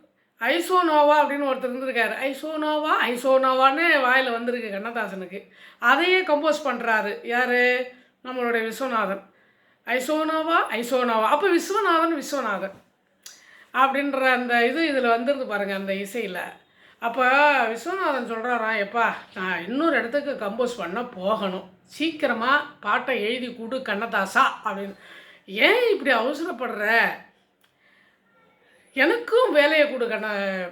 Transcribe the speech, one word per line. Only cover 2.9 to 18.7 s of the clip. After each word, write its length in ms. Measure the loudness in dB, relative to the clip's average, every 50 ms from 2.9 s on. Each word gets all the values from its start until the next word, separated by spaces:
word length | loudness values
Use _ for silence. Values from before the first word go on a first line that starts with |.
| 0 2 0
ஐசோனோவான்னு 840 | 0 -2 0 2 4 4 4 4 4 4 4 4 4 4 4 2 4 4 4
வாயில 300 | 4 4 4 4 2 0
வந்திருக்கு 380 | -2 -4 -4 -4 -4 -4 -6 -6
கண்ணதாசனுக்கு. 720 | -8 -8 -8 -6 -6 -6 -6 -6 -8 -10 -12 -12 -12 -14 -16 _ _ -20 -20 -20 -8 0
அதையே 420 | 2 4 4 4 4 4 2 2
கம்போஸ் 440 | 2 2 0 2 2 2 0 0 0
பண்றாரு 600 | -4 -4 -2 0 0 0 0 0 -2 -6 -6 -6
யாரு? 380 | -2 0 0 0 2 2 2 4 2 2 0 -2 -6 -10 -20 _ _ _ _ -12
நம்மளுடைய 400 | -10 -6 -4 -2 0 0 -2 -2
விஸ்வநாதன். 600 | -4 -6 -6 -4 -2 0 0 0 -2 -4 -6 -10 _ _ _ _ _ _ _ _ _ _ _ -6
ஐசோனோவா, 720 | -4 -4 -2 0 0 0 0 0 0 -2 -2 0 2 2 2 2 0
ஐசோனோவா. 580 | -2 -6 -4 -2 0 0 0 2 2 2 2 2
அப்போ 180 | 2 2 2 2
விஸ்வநாதன், 680 | 2 2 0 0 -2 0 2 2 2 2 2 0 -2
விஸ்வநாதன் 600 | -4 -6 -6 -4 -4 -4 -4 -4 -4 -6 -8 -12 -14 _ _ _ _ _ _ _ _ -20 -20 -20 -20 _ -20 -20 -20 -14 _ 0
அப்படின்ற 480 | 2 2 2 2 0 -2 -2 -2 0 2 2
அந்த 340 | 2 2 0 0 2 2 2
இது 160 | 2 2 0 0
இதுல 260 | 0 0 2 2 2
வந்துருது 380 | 2 2 2 0 -2 -2 -2
பாருங்க, 280 | -4 -4 -4 -4 -4 -4
அந்த 180 | -4 -4 -6 -6
இசையில. 460 | -6 -6 -8 -8 -8 -8 -6 -8 -8 -10 -10 -12 -18 _ _ _ _ _ -20 _ -6
அப்ப 180 | -6 -4 0 2 2 4 6 6 6 6 4 4 0
விஸ்வநாதன் 600 | 0 -2 -6 -6 -6 -4 -2 -2 -2 -2 -2 -4
சொல்றாராம், 520 | -6 -6 -6 -4 -2 -2 -2 -2 -2